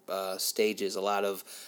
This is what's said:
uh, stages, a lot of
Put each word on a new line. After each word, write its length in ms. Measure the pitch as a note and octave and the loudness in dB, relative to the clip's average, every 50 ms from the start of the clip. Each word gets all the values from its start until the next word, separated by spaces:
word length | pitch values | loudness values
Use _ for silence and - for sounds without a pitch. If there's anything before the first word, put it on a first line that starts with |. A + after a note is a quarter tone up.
| - - | -8 -6
uh, 280 | F#2 G2 F#2+ F#2+ F#2+ | -4 -2 -2 -2 -2
stages, 580 | F#2 - - - - A2 G#2+ G#2 F#2+ G2+ F#2+ G2 | -2 -2 -2 2 4 4 4 4 2 -2 -2 0
a 60 | G2 | 0
lot 220 | G2 G2+ G2+ G2+ G2+ | 2 2 2 4 2
of 200 | G2+ G2 F#2 - - - - - | 2 0 -2 -6 -12 -14 -16 -16